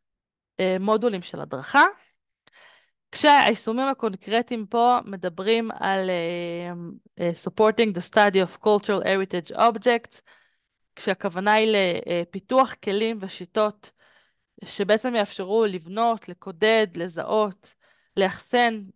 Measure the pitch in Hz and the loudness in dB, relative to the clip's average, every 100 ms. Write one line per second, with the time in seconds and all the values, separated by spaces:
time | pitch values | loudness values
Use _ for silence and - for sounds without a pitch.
0 | _ _ _ _ _ - 185 185 196 220 | _ _ _ _ _ -2 0 0 2 2
1 | 233 190 - - 151 131 135 277 349 - | 0 -2 -8 -12 -10 -10 0 4 4 2
2 | _ _ _ _ _ _ - _ _ _ | _ _ _ _ _ _ -20 _ _ _
3 | _ - 302 285 226 220 - 233 269 262 | _ 2 6 6 6 0 -4 -4 -4 -4
4 | 226 190 - 226 240 233 196 233 240 247 | -6 -6 -4 -2 -2 -8 -4 2 2 2
5 | - 202 180 165 190 226 226 - 196 190 | -2 -8 -8 -4 -2 0 -2 -4 -2 -2
6 | 185 180 170 175 175 170 175 175 170 - | -2 -2 -4 -6 -6 -8 -8 -10 -12 -16
7 | _ - 175 170 - - 214 220 220 175 | _ -6 -6 -4 -6 2 2 4 0 -2
8 | - 226 208 190 175 - 214 208 202 196 | 0 4 4 4 0 -2 0 0 0 -2
9 | - 190 190 180 165 - 226 220 247 233 | 0 0 -2 -6 -6 0 0 2 0 0
10 | - - _ _ _ _ _ _ _ - | -4 -20 _ _ _ _ _ _ _ -8
11 | - 190 202 175 202 214 220 208 185 170 | -6 -4 -6 -2 2 2 4 2 0 -2
12 | - 175 170 196 - 262 254 - - 196 | -4 -6 -6 -10 0 2 2 -2 -6 -4
13 | 226 220 190 - 180 220 214 208 - _ | -4 -6 -10 -14 -6 -2 -2 -2 -16 _
14 | _ _ _ _ _ _ - - 196 220 | _ _ _ _ _ _ -14 -6 0 0
15 | 254 233 202 - 185 220 214 180 160 202 | 0 -2 -2 -6 -2 0 0 -2 -8 -2
16 | 233 226 - 175 196 165 220 226 214 170 | -2 -2 -8 -16 -16 0 2 4 2 -4
17 | 175 165 - 214 208 - _ _ _ _ | -8 -8 -2 0 0 -4 _ _ _ _
18 | _ - 185 180 - 247 240 220 190 | _ -2 -2 -2 -2 2 2 -2 -10